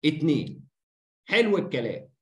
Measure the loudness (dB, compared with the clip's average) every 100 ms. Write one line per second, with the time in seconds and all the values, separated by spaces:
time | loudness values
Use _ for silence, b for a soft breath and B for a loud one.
0 | 0 0 0 0 -2 -12 -18 _ _ _
1 | _ _ -2 2 2 2 0 -4 -4 -8
2 | -12 _